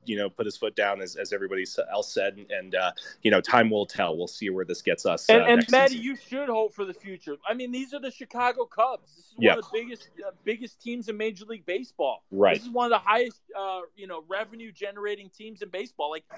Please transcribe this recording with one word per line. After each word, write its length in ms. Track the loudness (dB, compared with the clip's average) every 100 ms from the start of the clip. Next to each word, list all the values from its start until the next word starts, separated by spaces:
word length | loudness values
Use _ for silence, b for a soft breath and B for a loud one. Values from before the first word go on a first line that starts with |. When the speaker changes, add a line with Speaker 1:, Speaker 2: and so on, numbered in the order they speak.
Speaker 1:
you 120 | -6 -4
know, 100 | -4
put 160 | -4
his 140 | -6 -4
foot 180 | -4 0
down 240 | 0 0
as, 160 | -6 -8
as 160 | -6
everybody 300 | -4 -4 -4
s-, 160 | -4 -4 -4
else 220 | -2 -2
said, 240 | -2 -2 -4
and, 120 | -8
and, 220 | -8 -4
uh, 180 | -2 -2 -4 B B
you 80 | 4
know, 100 | 4
time 300 | 6 6 6
will 160 | 4 -2
tell. 300 | 0 0 0
We'll 120 | -4
see 220 | -6 -4
where 160 | -4 -4
this 160 | -4
gets 240 | -2 0 2
us, 220 | 0 6
Speaker 2:
And, 100 | 6
Speaker 1:
uh, 40 | 8
Speaker 2:
and 140 | 6
Speaker 1:
next 120 | 6
Speaker 2:
Maddie, 160 | 6 6
Speaker 1:
season. 100 | 4
Speaker 2:
you 120 | -6 -8
should 320 | -8 -6 -2
hope 240 | 0 0
for 100 | -2
the 100 | -8
future. 420 | -8 -12 -14 -10 -10 -4
I 60 |
mean, 180 | -4 -4
these 220 | -6 -6
are 60 | -8
the 100 | -10
Chicago 560 | -12 -12 -2 0 0 -4
Cubs. 500 | 0 0 0 _ _
This 80 | _
is 60 | 4
Speaker 1:
Yeah. 140 | 4
Speaker 2:
one 60 | 4
of 40 |
the 60 | 0
biggest, 380 | -6 -6 -12 -18 -14
uh, 60 | -14 -10
biggest 360 | -6 -6 -6 _
teams 260 | -10 -8 -8
in 80 | -6
Major 300 | -6 -6 -12
League 180 | -14
Baseball. 580 | -6 -6 -6 -4 -2 -2 -6
Speaker 1:
Right. 240 | 4 4
Speaker 2:
This 100 | 4
is 60 | 0
one 140 | -2
of 60 | 2
the 80 | 2
highest, 420 | 4 2 2 -4 _ -8
uh, 220 | -6 -6 -10 -16
you 100 | -12
know, 160 | -12 -8
revenue 420 | -8 -8 -12 -18
generating 600 | -12 -12 -8 -6 -8 -10
teams 320 | -18 -18 -14
in 80 | -10
baseball. 400 | -8 -10 -6 -6
Like, 140 | -6 -12